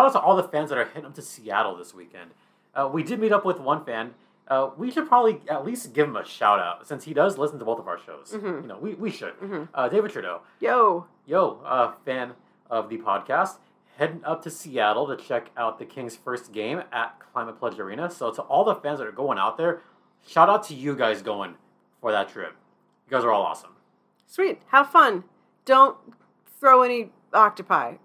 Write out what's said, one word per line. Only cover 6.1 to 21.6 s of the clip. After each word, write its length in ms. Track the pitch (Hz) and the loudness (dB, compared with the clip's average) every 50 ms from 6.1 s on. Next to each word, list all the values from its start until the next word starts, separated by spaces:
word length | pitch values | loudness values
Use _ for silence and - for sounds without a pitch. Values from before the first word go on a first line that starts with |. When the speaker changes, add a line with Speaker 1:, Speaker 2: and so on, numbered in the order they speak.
| 120 | 0
Speaker 1:
a 80 | 101 85 | -8 -8
shout 360 | - - - 120 104 104 98 | -8 -4 0 4 4 4 4
out 260 | 87 85 87 - - | 2 -2 -6 -8 -10
since 180 | - - - - | -12 -12 -12 -10
he 80 | 156 | -4
does 240 | 147 143 165 202 190 | 0 2 2 2 2
listen 220 | 139 147 147 - 123 | 0 -4 -4 -4 -6
to 60 | 117 | -4
both 160 | 110 117 - | -4 -4 -4
of 80 | 175 92 | -4 -8
our 100 | 87 - | -10 -10
shows. 320 | - - 80 - 139 - | -10 -16 -20 -18 -16 -14
Speaker 2:
Mm-hmm. 300 | 214 214 202 196 175 139 | -12 -10 -8 -8 -8 -8
Speaker 1:
You 60 | - - | -10 -12
know, 100 | 95 101 | -14 -10
we, 160 | 143 214 185 | -10 -10 -8
we 160 | 156 214 208 | -6 -8 -8
should. 240 | - - 107 87 - - | -8 -8 -10 -12 -12 -12
Speaker 2:
Mm-hmm. 240 | 190 196 202 156 151 170 - | -12 -10 -10 -10 -10 -8 -4
Speaker 1:
Uh, 140 | 143 127 123 | -4 -2 0
David 240 | 131 - 202 208 | 0 0 0 -2
Trudeau. 300 | - 113 95 90 87 87 - _ _ - | -4 -8 -8 -8 -10 -10 -14 _ _ -4
Speaker 2:
Yo. 460 | - 233 247 254 226 208 175 175 170 - _ _ _ | -2 2 4 4 4 4 4 0 -6 -12 _ _ _
Speaker 1:
Yo, 340 | 135 151 190 180 117 - - 143 | -2 2 2 2 2 0 -6 -6
uh, 280 | 143 131 127 120 110 - - - | -2 2 2 2 0 -2 -8 -6
fan 280 | 139 127 131 123 123 120 _ _ _ _ _ _ - | -6 -4 -4 -6 -8 -12 _ _ _ _ _ _ -6
of 180 | 120 113 107 104 | -4 -4 -4 -4
the 100 | - 170 | -8 -6
podcast. 580 | - 104 98 101 - - 131 160 190 190 - - _ _ _ _ _ _ _ - | -2 -2 -2 -2 0 0 0 0 0 -2 -4 -14 _ _ _ _ _ _ _ -2
Heading 220 | 151 160 160 165 - | -2 -2 -4 -6 -6
up 180 | 151 165 160 | -6 -6 -6
to 80 | - 165 | -8 -12
Seattle 560 | 160 - - 156 127 120 107 104 107 117 147 139 | -14 -14 -14 -8 -2 0 2 2 2 0 -2 -4
to 80 | 131 | -6
check 340 | - - - 131 120 - - - | -8 -6 -4 -6 -6 -6 -6 -8
out 220 | 123 117 113 110 - | -4 -4 -4 -4 -6
the 60 | 120 | -14
Kings' 280 | 113 - 135 123 117 113 | -16 -12 -12 -12 -12 -14
first 380 | - - 127 123 120 - - | -12 -8 -8 -8 -8 -8 -10
game 300 | 104 107 107 113 151 180 - - | -8 -6 -6 -4 -4 -6 -8 -8
at 260 | - 117 117 - - - - _ | -6 -6 -6 -6 -10 -18 -18 _
Climate 260 | - 127 117 113 110 - | -8 -8 -8 -8 -10 -8
Pledge 200 | 127 117 98 110 | -8 -8 -6 -6
Arena. 280 | 98 95 104 131 165 175 | -10 -10 -8 -8 -8 -8
So 200 | 170 - 131 113 | -8 -6 -6 -6
to 120 | - - | -6 -6
all 200 | - - 139 160 220 | -6 0 2 2 2
the 100 | 220 180 | 2 0
fans 220 | - - 147 147 139 | -2 -4 -6 -6 -6
that 100 | 120 107 | -8 -10
are 40 | |
going 260 | 101 120 139 139 120 98 | -8 -6 -4 -2 0 0
out 180 | 98 110 - | 0 -2 0
there, 240 | - 165 170 170 170 - _ _ _ _ _ _ _ _ | 0 -2 -2 -2 -4 -8 _ _ _ _ _ _ _ _
shout 240 | - - 165 170 190 | 0 4 6 6 6
out 120 | 208 214 - | 6 2 0
to 100 | - 156 | -4 -12
you 200 | 127 131 147 143 | -8 -6 -4 -2
guys 280 | 131 123 110 107 98 | 0 0 0 0 -2
going 320 | 98 113 104 101 98 90 85 _ | -4 -6 -6 -6 -6 -10 -12 _